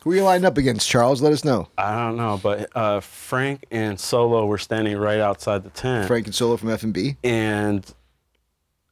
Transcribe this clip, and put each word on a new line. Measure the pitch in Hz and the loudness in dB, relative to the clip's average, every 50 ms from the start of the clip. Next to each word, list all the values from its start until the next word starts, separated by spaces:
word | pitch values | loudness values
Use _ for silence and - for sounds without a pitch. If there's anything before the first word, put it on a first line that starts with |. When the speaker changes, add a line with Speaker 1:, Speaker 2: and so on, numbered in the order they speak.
Speaker 1:
Who | - 156 180 | -4 0 0
you | 196 196 | 2 4
lined | 190 185 180 185 | 4 4 4 4
up | 185 123 143 | 2 2 2
against, | 131 131 113 107 - - | 2 0 0 0 0 2
Charles? | - 123 117 127 143 123 | 4 4 4 4 4 4
Let | 139 151 151 | 4 2 2
us | 139 - | 2 2
know. | 147 127 101 80 - _ - | 0 0 0 -2 -4 _ -4
Speaker 2:
I | 98 101 107 117 | -4 -2 -2 -2
don't | 120 117 113 | -4 -4 -4
know, | 117 117 110 104 98 | -2 -2 -2 -2 -2
but, | 101 104 101 104 104 - - | -2 -2 -2 -2 -6 -6 -4
uh, | 120 110 104 104 101 | -2 0 0 0 -2
Frank | - - - - - - 131 127 135 139 139 135 - - | -4 -8 -16 -20 -8 -4 -2 -2 -2 -2 -4 -6 -8 -6
and | 117 113 110 107 101 95 | -4 -2 -2 -2 -4 -6
Solo | - - - 120 120 117 117 113 107 | -4 0 2 2 4 4 4 2 2
were | 104 104 98 | 2 0 -2
standing | - - 113 110 110 107 104 | -4 -4 -2 -2 0 -2 -2
right | 101 104 104 104 107 | -2 0 0 2 2
outside | 107 101 98 - - 113 104 98 | 2 0 0 -2 -2 -2 -2 -2
the | 95 98 | -4 -8
tent. | - - - 127 127 117 98 113 | -10 -6 -4 -2 -2 -2 0 0
Speaker 1:
Frank | 123 117 104 | 0 0 -2
and | 107 98 | -4 -2
Solo | - 123 117 120 | -2 0 0 0
from | 113 - 113 | 0 -2 -4
F | 113 113 | -4 -4
and | - 110 98 | -4 -4 -2
B? | 87 101 139 139 - | -2 -4 -4 -4 -4
Speaker 2:
And | - 123 117 113 107 107 107 104 104 104 104 98 92 - - _ _ _ _ _ _ _ _ _ _ _ _ _ _ _ _ _ _ _ | -2 -2 0 0 0 0 0 0 0 0 -2 -2 -4 -10 -16 _ _ _ _ _ _ _ _ _ _ _ _ _ _ _ _ _ _ _